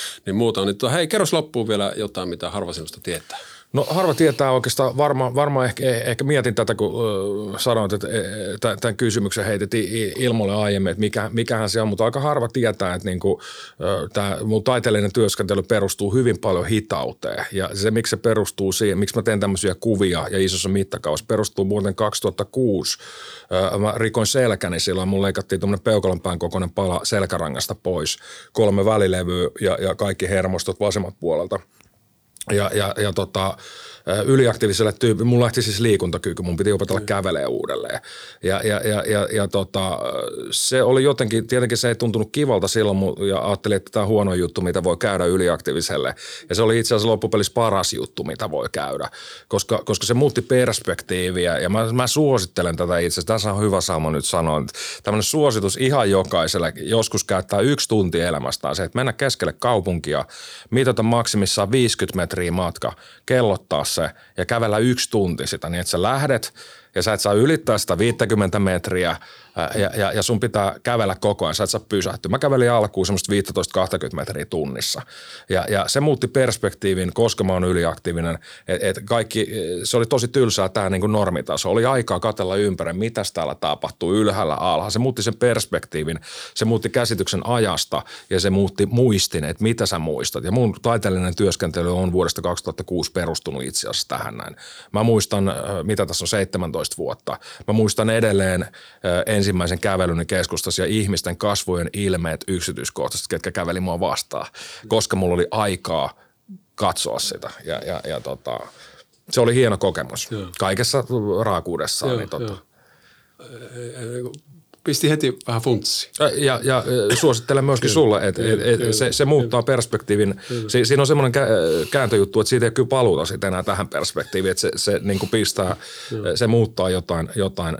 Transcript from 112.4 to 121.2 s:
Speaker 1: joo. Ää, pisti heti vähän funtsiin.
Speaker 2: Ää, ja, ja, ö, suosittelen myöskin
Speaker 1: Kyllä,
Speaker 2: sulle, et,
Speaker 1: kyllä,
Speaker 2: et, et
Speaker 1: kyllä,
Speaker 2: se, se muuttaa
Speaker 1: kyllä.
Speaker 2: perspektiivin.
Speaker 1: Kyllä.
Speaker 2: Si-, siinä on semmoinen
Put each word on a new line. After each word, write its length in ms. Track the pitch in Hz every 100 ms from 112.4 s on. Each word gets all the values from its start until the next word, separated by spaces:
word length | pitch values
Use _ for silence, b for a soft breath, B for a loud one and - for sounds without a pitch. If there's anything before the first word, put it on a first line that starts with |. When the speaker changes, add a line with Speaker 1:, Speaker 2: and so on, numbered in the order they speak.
Speaker 1:
joo. 140 | 110 92 - b b b b b b _
Ää, 880 | - 120 123 120 120 127 117 123 123 143 - - _ _
pisti 260 | - 139 151
heti 280 | 156 139 - -
vähän 160 | 117
funtsiin. 500 | 131 110 - - - -
Speaker 2:
Ää, 100 | 147
ja, 300 | - 139 123
ja, 220 | 127 131 110 123 104
ö, 60 | 120
suosittelen 480 | 156 113 - 139
myöskin 240 | 135 127 113
Speaker 1:
Kyllä, 40 |
Speaker 2:
sulle, 340 | 107 123 104 98
et, 80 | 95
Speaker 1:
kyllä, 160 | 110
Speaker 2:
et, 80 | 104 110
et 120 | 214
Speaker 1:
kyllä, 120 | 120
Speaker 2:
se, 200 | 107 127
se 120 | -
muuttaa 380 | 139 151 120 123
Speaker 1:
kyllä. 140 | 120 127
Speaker 2:
perspektiivin. 640 | 113 107 - 104 101 98 -
Speaker 1:
Kyllä. 200 | 120 107
Speaker 2:
Si-, 140 | 123
siinä 180 | 123 139
on 40 | 139
semmoinen 260 | 143